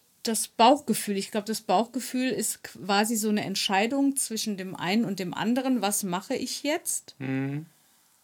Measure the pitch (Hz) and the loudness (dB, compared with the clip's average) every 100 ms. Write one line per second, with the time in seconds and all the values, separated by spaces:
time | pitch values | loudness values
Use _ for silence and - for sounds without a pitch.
0 | _ _ - 220 - - 233 285 - 214 | _ _ -4 -4 -2 6 8 8 4 -2
1 | - 196 196 220 208 214 - 185 233 262 | -2 -4 -4 -4 -4 -6 2 2 2 -4
2 | - 254 254 - 220 - - - 180 202 | -6 -2 -2 -2 -4 -6 -12 -10 0 2
3 | 220 233 214 208 - 196 - 196 226 277 | 2 2 0 0 -2 -2 0 2 2 2
4 | 277 269 - 220 220 196 190 - 165 214 | 2 2 -2 -4 -4 -6 -8 -6 0 2
5 | 220 202 180 - 208 247 262 247 196 202 | 2 -2 -4 -2 0 0 2 0 0 -2
6 | 196 180 - 262 254 - 285 320 - - | -2 -4 -4 -6 -4 -6 -2 -4 -4 -6
7 | - - 131 135 135 143 165 _ _ _ | -8 -10 -4 -2 -2 -4 -8 _ _ _
8 | _ _ | _ _